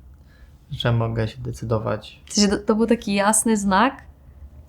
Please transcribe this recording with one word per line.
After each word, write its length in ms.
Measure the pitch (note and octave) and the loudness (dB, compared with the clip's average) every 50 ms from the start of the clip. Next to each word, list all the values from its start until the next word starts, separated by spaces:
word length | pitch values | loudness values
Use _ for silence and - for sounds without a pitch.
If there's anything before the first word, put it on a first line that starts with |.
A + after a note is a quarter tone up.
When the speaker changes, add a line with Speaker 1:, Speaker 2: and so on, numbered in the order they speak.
| - - - - - - - - - - - - - - | -18 -20 -20 -20 -20 -20 -20 -20 -20 -20 -20 -20 -14 -14
Speaker 1:
że 220 | C#3+ - - A#2+ | -8 -2 0 0
mogę 360 | A#2 A#2 A#2 A#2 A2+ A2+ A2 A2 | 2 2 0 0 0 -2 -2 -4
się 100 | - B2 | -4 -8
decydować. 800 | B2 B2 A#2+ - A#2 A2+ A2+ A2 A2 A2+ G#2+ G#2 - - - - - | -10 -10 -8 -8 -4 -2 -2 -2 -2 -2 -4 -4 -6 -14 -20 -20 -16
Speaker 2:
W 60 | - | -4
sensie 180 | - G3+ G#3 G3 | 0 2 2 2
to, 80 | G3+ - | 2 0
to 160 | - - A3 | 0 0 2
był 120 | G#3+ A#3 | 2 2
taki 280 | A3 A#3 A3+ - G3+ G3+ | 2 2 0 0 -2 -2
jasny 420 | G3+ G3 G#3 G#3 - - A#3 A3 | 2 2 2 2 2 2 2 0
znak, 460 | G#3 G3 G3+ F#3+ G3 A#3 C4+ - - - - - - - - - - - - - - - | 2 2 2 4 4 4 2 0 -4 -12 -20 -20 -20 -20 -20 -20 -20 -20 -20 -20 -20 -20